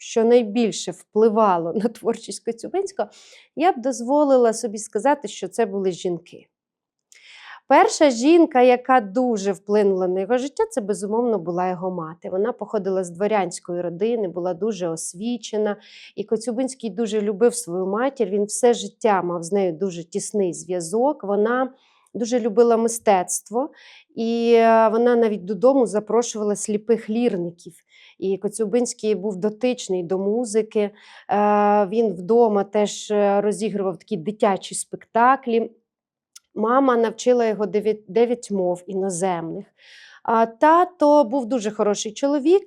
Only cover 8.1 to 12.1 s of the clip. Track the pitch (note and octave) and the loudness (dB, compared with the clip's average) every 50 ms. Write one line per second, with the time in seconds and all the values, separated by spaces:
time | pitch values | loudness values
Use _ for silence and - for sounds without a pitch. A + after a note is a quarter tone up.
8.1 | A#3+ A3+ B3 D4+ E4+ E4+ D#4+ D#4+ - B3 B3 B3+ B3 A#3+ B3 - C4 B3+ G#3 F#3+ | 4 4 4 6 6 6 6 4 4 4 6 6 4 4 2 2 2 2 2 0
9.1 | F#3 B3+ B3+ B3 A3+ G3 F#3+ G3+ F#3 - _ - G#3 G#3+ G3+ G3 F#3+ F#3 F#3 F3+ | -2 -2 0 0 0 -2 -2 -4 -4 -4 _ 0 2 2 4 2 2 0 0 -2
10.1 | F#3 F#3+ G3 F#3+ B3 B3+ B3+ C#4+ - - A4 A4 - B3+ G3+ F#3+ G3+ F3 G#3 G3 | -2 -2 -2 0 -2 -2 -2 -4 -4 -4 -4 -2 -2 -6 -4 -4 -6 -4 -4 -4
11.1 | G#3+ A#3 B3 A#3+ A3 F#3 D#3+ F3 F3 F3+ F3+ F#3 F3+ E3 F#3 F#3 F#3 F3+ D#3+ D#3+ | -2 -2 0 0 -2 -2 -4 -4 -4 -2 -2 -2 -4 -4 -6 -6 -6 -6 -10 -10